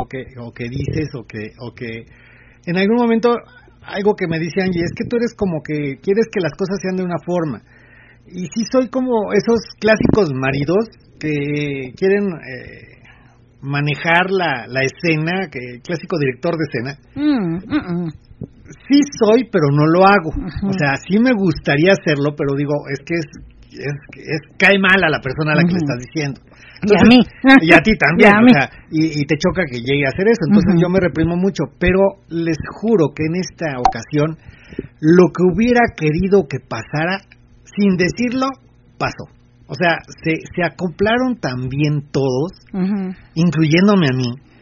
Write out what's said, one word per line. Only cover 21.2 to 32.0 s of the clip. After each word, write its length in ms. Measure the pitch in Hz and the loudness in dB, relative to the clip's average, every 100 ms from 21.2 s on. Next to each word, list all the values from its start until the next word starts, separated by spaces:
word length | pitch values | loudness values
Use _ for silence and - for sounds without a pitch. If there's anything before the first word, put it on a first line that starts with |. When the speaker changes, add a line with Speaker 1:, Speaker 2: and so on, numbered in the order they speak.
| 247 | 2
Speaker 1:
gustaría 600 | 233 190 147 - 143 175 | 2 0 -2 -2 2 2
hacerlo, 420 | 196 - 143 143 147 | 2 0 -2 -2 -2
pero 180 | 143 139 | -4 -2
digo, 160 | 143 147 135 | -2 -4 -6
es 80 | 139 | -10
que 140 | - | -6
es, 120 | 170 151 - - - - | -8 -8 -14 -20 -20 -20
es, 240 | - 135 143 - | -12 -10 -10 -12
es, 280 | - 127 151 - - | -18 -10 -8 -8 0
cae 200 | 185 196 | 4 4
mal 240 | 190 190 | 4 2
a 60 | 170 | 2
la 120 | 135 | 0
persona 320 | 127 - 156 | -4 -4 0
a 40 | 156 | 2
la 60 | |
que 100 | 170 | 2
le 80 | 180 | 0
Speaker 2:
Ujú. 80 | 147 | -2
Speaker 1:
estás 120 | 123 | -4
diciendo. 360 | 127 160 147 127 _ - - - | -8 -6 -6 -8 _ -20 -20 -8
Speaker 2:
Y 80 | 202 | 2
a 80 | 202 | 6
Speaker 1:
Entonces, 80 | 208 | 8
Speaker 2:
mí. 100 | 247 208 - 262 269 | 8 6 2 6 6
Speaker 1:
y 80 | 165 | 8
a 60 | - | 6
ti 120 | - 214 | 6 2
también, 320 | 143 170 208 | 2 6 6
Speaker 2:
<laughs> 20 | |
Y 40 | 202 | 8
a 20 | |
Speaker 1:
o 60 | |
Speaker 2:
mí. 80 | 240 | 6
Speaker 1:
sea, 180 | 196 123 - - | 6 4 -6 -6
y, 300 | 156 160 151 | -2 0 -2
y 20 | |
te 120 | 143 147 | -2 0
choca 240 | 185 175 | 0 -2
que 160 | 160 123 | -4 -4
llegue 240 | 117 143 | -2 0
a 60 | 139 | 0
hacer 160 | 135 196 | 0 2
eso. 160 | 233 156 | 2 4
Entonces 220 | 208 180 175 | 4 4 4
Speaker 2:
Ujú. 60 | |
Speaker 1:
yo 40 | 175 | 2
me 100 | 185 | 2
reprimo 340 | 180 147 165 175 | 0 0 -2 0
mucho, 280 | 190 190 160 - | -2 -2 -6 -2
pero 400 | 180 185 | 0 2